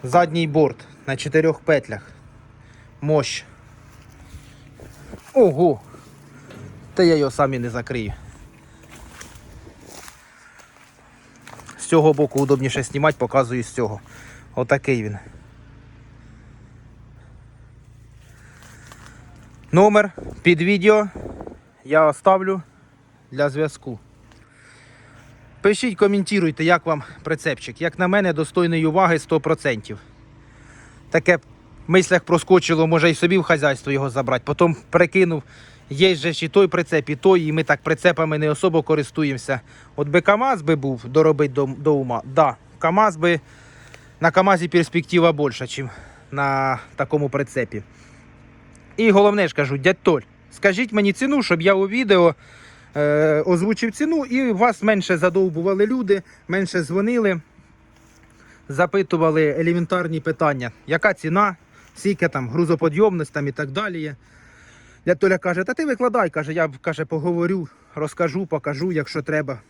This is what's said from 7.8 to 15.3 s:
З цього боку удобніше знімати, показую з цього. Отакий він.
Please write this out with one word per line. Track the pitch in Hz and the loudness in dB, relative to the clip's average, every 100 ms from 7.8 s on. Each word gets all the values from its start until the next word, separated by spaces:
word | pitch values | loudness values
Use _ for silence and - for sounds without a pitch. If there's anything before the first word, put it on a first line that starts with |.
| 117 123 104 - - - - - - - - - - - - - - - - - - - - - _ - - - - _ - _ _ _ _ - - - - - | -6 -6 -6 -10 -14 -20 -20 -20 -20 -20 -20 -20 -20 -20 -20 -20 -20 -20 -20 -20 -20 -20 -20 -20 _ -20 -20 -20 -20 _ -20 _ _ _ _ -20 -20 -20 -20 -18
З | - | 0
цього | 165 151 | 4 4
боку | 147 147 135 | 2 0 0
удобніше | 139 135 131 135 | 0 0 0 -4
знімати, | 131 143 156 147 | -6 0 0 0
показую | 120 135 120 127 | -2 -2 -2 -4
з | 113 | -6
цього. | - 113 104 - - - - - - | -6 -6 -6 -16 -20 -20 -20 -14 -8
Отакий | 123 139 - 123 | 0 0 0 -2
він. | 107 101 - | -2 -10 -14